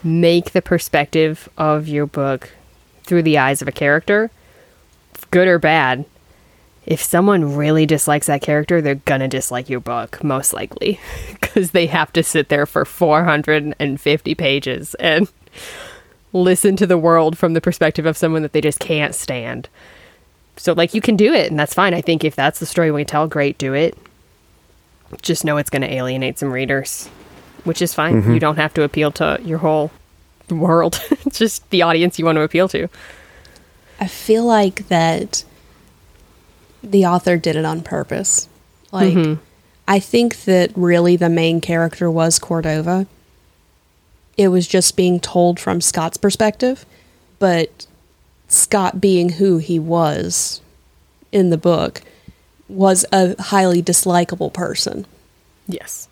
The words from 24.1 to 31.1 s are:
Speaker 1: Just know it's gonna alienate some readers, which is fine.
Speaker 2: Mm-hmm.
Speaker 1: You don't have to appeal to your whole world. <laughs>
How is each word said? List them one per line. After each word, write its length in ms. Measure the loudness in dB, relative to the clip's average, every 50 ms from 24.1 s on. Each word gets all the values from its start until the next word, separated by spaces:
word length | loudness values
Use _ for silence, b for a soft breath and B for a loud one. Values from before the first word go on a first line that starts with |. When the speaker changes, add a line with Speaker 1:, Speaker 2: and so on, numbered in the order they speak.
| _ _ _ _ _ _ _ _ _ _ _ _ _ _ _ _ _ _ _ _ -20 -12
Speaker 1:
Just 240 | -4 -4 -4 -2 -2
know 140 | -2 -2 -2
it's 120 | -2 -2
gonna 160 | -4 -4 -4
alienate 520 | -4 -6 -6 -6 -6 -4 -4 -4 -6 -6 -6
some 120 | -6 -6
readers, 580 | -4 -4 -2 -2 -2 -4 -4 -8 -12 -12 -14 -18 -20 -20 -20 -20 -20 -20 -20 -20 _ -8
which 180 | -6 -6 -2 -2
is 140 | -4 -4 -2
fine. 280 | -2 -2 0 0 2
Speaker 2:
Mm-hmm. 100 | 4 2 2
Speaker 1:
You 60 | 2
don't 160 | 2 0 0
have 180 | 0 -2 -2 0
to 80 | 0
appeal 300 | -2 0 0 -2 -2 -2
to 260 | 0 -2 -2 -2 -2 -4 -4
your 140 | -6 -6 -2
whole 340 | 0 0 0 0 -2 -4 -8 _ _ _ _ _ _ _ _ _ _ -8
world. 500 | -4 -2 0 2 2 2 2 0 -2 -6 -2
<laughs> 40 | -2